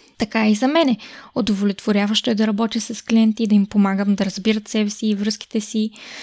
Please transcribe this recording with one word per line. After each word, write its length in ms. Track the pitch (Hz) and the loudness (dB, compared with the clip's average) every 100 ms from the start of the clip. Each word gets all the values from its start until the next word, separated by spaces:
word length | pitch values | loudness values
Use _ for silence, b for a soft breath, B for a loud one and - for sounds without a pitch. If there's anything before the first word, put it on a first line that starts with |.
| b - | b -8
Така 280 | 220 226 214 | -4 0 2
и 80 | 214 | 2
за 120 | 254 | 2
мене. 300 | 311 285 220 B B B - | 2 2 0 B B B -4
Удовлетворяващо 920 | 214 196 202 196 - 202 202 214 - | -2 0 0 -2 0 0 2 0 0
е 60 | 214 | 0
да 120 | 220 | 0
работя 340 | 202 226 233 | 0 -2 -2
с 200 | - 220 | -6 -8
клиенти, 460 | - 226 220 214 226 | 0 4 4 2 2
да 80 | 208 | 2
им 100 | 196 | 2
помагам 500 | 208 196 196 202 202 | 2 2 2 0 0
да 100 | 196 | -2
разбират 420 | 196 202 220 214 | -2 -2 -2 -2
себе 220 | 220 208 | -2 -2
си 180 | - 220 | -2 -2
и 80 | 202 | 0
връзките 460 | 208 220 - 226 | -2 -4 -6 -6
си, 300 | 208 220 220 B B B | -4 -2 -4 B B B